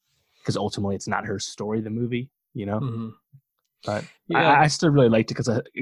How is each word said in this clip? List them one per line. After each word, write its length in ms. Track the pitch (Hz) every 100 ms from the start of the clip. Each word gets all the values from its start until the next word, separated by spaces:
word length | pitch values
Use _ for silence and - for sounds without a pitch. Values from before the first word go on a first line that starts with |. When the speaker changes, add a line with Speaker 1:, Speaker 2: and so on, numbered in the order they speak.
| _ _ _ _ -
Speaker 1:
'cause 120 | 95
ultimately 380 | 101 - 101 98
it's 120 | -
not 160 | 95 -
her 140 | 98
story, 420 | - - 104 110
the 80 | 107
movie, 380 | 113 120 120 131 _ _
you 120 | - 101
know? 120 | 104
Speaker 2:
Mm-hmm. 280 | 135 113 113 - _ 139 _ _ _ _ -
Speaker 1:
But 200 | 104 - _ -
Speaker 2:
Yeah. 300 | 135 160 143
Speaker 1:
I, 40 |
I 40 | 156
still 220 | - 170
really 180 | 143 120
liked 220 | 113 113
it 40 | 110
'cause 140 | 117
I, 120 | 113 - -